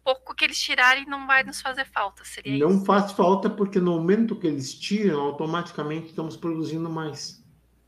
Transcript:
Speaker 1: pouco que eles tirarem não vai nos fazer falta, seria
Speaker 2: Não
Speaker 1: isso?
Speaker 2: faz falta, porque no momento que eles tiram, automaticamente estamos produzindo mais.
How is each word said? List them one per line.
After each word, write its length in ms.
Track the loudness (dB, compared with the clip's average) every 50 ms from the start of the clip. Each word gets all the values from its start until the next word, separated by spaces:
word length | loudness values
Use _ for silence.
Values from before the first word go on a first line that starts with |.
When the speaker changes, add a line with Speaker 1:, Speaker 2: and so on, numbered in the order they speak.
Speaker 1:
pouco 320 | -2 -2 -2 -2 -4 -12 -4
que 80 | -2
eles 160 | -2 -2 -2 -2
tirarem 460 | -4 -2 2 4 6 6 4 4 0
não 220 | -4 -8 -6 0
vai 180 | 2 2 2 2
nos 160 | 0 -4 -8
fazer 240 | -6 -6 -4 -4 -6
falta, 400 | -4 -4 -4 -4 -4 -6 -10 -18
seria 320 | -18 -16 -12 -6 -4 0
Speaker 2:
Não 200 | 2 4 4 4
Speaker 1:
isso? 100 | 4 4
Speaker 2:
faz 260 | 4 4 4 4 2
falta, 380 | 2 4 4 6 4 4 2 0
porque 280 | 0 -2 -2 0 0 2
no 140 | 2 2
momento 420 | 2 2 2 4 4 4 2 0 -2
que 120 | -2 -2
eles 260 | -2 -2 -4 -6 -8
tiram, 480 | -10 -10 -6 -2 0 0 2 2 2 0
automaticamente 840 | 0 -2 -2 -4 -4 -2 -2 -4 -4 -6 -8 -8 -6 -6 -6 -8 -8
estamos 280 | -10 -8 -8 -8 -8 -8
produzindo 540 | -8 -6 -4 -4 -4 -4 -4 -4 -6 -6 -6
mais. 560 | -6 -6 -6 -8 -8 -10 -12 -14 -16 -18 _ _ _ _ _ _ _ _ _